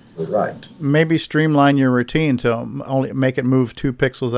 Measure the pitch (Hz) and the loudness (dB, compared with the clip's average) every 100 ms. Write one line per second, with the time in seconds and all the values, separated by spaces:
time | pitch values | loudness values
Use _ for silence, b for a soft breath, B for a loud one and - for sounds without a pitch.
0 | - 82 80 101 - - - - 139 147 | -18 -10 -4 -2 -2 -6 -18 -6 0 2
1 | 160 160 - 151 156 147 143 139 131 123 | 2 0 0 0 2 4 4 4 2 2
2 | 120 - 156 123 123 117 117 139 - 135 | 0 0 0 0 0 -2 -6 -10 -4 -2
3 | 131 135 131 131 123 131 120 - 139 123 | -2 0 -2 0 2 2 0 -2 -6 -2
4 | 131 - 123 | -4 -2 -4